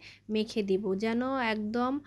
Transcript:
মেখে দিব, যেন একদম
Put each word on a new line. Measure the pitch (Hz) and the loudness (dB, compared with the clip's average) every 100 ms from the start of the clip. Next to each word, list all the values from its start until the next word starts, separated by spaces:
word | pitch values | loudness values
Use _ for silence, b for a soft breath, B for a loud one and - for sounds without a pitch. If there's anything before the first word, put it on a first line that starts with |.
| B B - | B B -2
মেখে | 214 220 226 | -2 0 0
দিব, | 196 190 214 | 2 2 2
যেন | 196 220 233 262 269 | 0 0 0 0 0
একদম | 226 214 214 240 247 285 | 0 0 -2 0 0 0